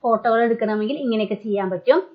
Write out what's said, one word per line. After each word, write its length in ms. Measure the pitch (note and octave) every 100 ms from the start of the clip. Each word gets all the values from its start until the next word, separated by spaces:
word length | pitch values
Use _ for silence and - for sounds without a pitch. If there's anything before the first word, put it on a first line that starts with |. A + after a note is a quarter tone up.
ഫോട്ടോകൾ 400 | A#3+ A3 A#3 A3+
എടുക്കണമെങ്കിൽ 540 | A#3 A#3 G#3+ G#3+ G#3+ D4
ഇങ്ങനെയൊക്കെ 400 | C4 A3 G3+ G3+
ചെയ്യാൻ 340 | A3 G3+ F#3
പറ്റും. 340 | F3+ A#3+ E4 -